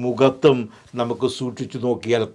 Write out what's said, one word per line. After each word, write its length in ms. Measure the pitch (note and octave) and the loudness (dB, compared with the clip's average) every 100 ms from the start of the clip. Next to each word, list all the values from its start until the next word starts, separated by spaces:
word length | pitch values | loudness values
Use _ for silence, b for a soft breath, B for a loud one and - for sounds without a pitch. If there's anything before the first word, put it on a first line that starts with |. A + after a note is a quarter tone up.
മുഖത്തും 540 | B2 A2+ C3+ C3 D#3 B2+ G#2+ B B A#2+ | -4 2 2 6 4 4 0 B B -6
നമുക്ക് 280 | A#2+ A#2 B2+ - | -4 -2 -4 -4
സൂക്ഷിച്ചു 420 | B2+ A2+ B2+ B2 B2 | -8 -8 -10 -6 -4
നോക്കിയാൽ 380 | A#2 A2 A#2 G#2+ | -2 0 0 0